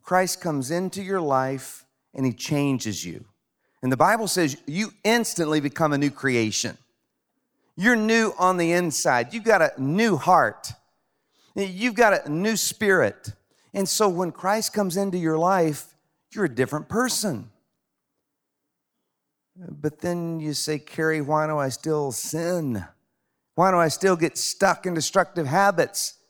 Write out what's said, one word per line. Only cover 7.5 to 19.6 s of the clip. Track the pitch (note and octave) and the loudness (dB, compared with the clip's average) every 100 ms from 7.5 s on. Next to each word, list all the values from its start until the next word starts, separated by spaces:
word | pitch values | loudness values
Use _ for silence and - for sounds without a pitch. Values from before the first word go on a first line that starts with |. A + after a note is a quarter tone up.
| _ _ - | _ _ 0
You're | G#3 A#3 | 2 4
new | G#3+ A3+ A3+ - | 4 2 2 2
on | F#3 F3+ | 2 2
the | E3+ | 2
inside. | F3 F3 - E3 B2 B2 | 2 0 -2 0 0 0
You've | A3+ A3 | -4 2
got | G3 | 4
a | D#3 - | 2 0
new | C3+ F3+ A#3 D#3 | -2 2 2 2
heart. | F3 F3 A#2 - - - _ _ _ _ _ _ _ G3+ | 4 4 4 -2 -16 -16 _ _ _ _ _ _ _ -6
You've | G3 F3+ B3 | -6 -2 -4
got | G#3 A3+ F3+ - | 4 4 4 0
a | |
new | D#3 G#3+ A3 | -2 0 0
spirit. | - - G#3 F#3 A2 - - - _ _ _ | -4 0 2 4 2 -2 -16 -18 _ _ _
And | G3 G3 | -4 -2
so | - G#3 | 2 2
when | E3+ F3+ | 2 -4
Christ | - F#3+ A3 G#3 | -4 -2 0 -2
comes | G#3 G3 E3+ | -2 -2 -2
into | G3 F3+ | -2 -2
your | D#3+ D#3+ | -2 0
life, | F3 F#3+ D#3+ C#3+ - _ _ _ _ | 2 2 2 -2 -12 _ _ _ _
you're | G#3+ F3 | -4 -4
a | |
different | A#2 B2+ D3 - | 0 -2 -2 -4
person. | G#3+ B3 - G#3 A#2 A2+ _ _ _ _ _ _ _ _ _ _ _ _ _ _ _ _ _ _ _ _ | -2 -2 -2 -4 -6 -10 _ _ _ _ _ _ _ _ _ _ _ _ _ _ _ _ _ _ _ _
But | F3+ | -20